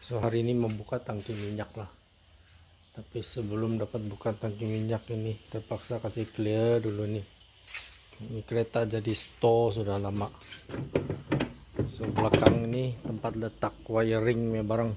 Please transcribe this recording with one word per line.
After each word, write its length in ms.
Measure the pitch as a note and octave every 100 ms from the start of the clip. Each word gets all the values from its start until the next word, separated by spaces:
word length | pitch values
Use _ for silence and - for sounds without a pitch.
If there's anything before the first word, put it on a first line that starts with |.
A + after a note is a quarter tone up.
So, 240 | - A#2+
hari 160 | A#2 A#2
ini 160 | A#2 B2
membuka 480 | A2+ G#2+ G#2+ B2
tangki 320 | - G#2+ G2+ G#2+
minyak 400 | G#2 G#2+ G2+ A2+
lah. 160 | G2 - _ _ - - - - - - - -
Tapi 240 | G#2 A#2+
sebelum 560 | G#2+ - G#2 G#2+ A2+ A2+
dapat 320 | G#2 A#2 G#2+
buka 240 | G#2 A#2
tangki 320 | G#2+ A2+ G2+
minyak 400 | A2+ A2 A2 A2 -
ini, 240 | A2+ A2 G#2+ -
terpaksa 480 | - - A2 - A#2
kasih 240 | A2+ G#2+ G#2+
clear 480 | - G#2+ G#2+ A2+ A#2
dulu 240 | A2 G#2 G#2
nih. 140 | G#2+ G2 - - - - - - - - -
Ini 160 | G#2+ A2+ G#2+
kereta 400 | A2+ A2+ A#2 A2+
jadi 240 | A2 A2
store 720 | G#2 - - A#2+ A#2 A#2 A2
sudah 160 | G2+ G2+
lama. 320 | G2+ G2+ G2+ - - - - - - - - - - - - - - - -
So, 160 | - A2
belakang 640 | G2+ G#2+ - G#2+ - A2+
ini 240 | B2 B2+ A#2+
tempat 320 | - A2 A#2 A2
letak 480 | A2 - G#2+ -
wiring 640 | - A2 A2+ A2+ A2 A#2 A#2
punya 160 | A2
barang. 280 | G#2 A2 A#2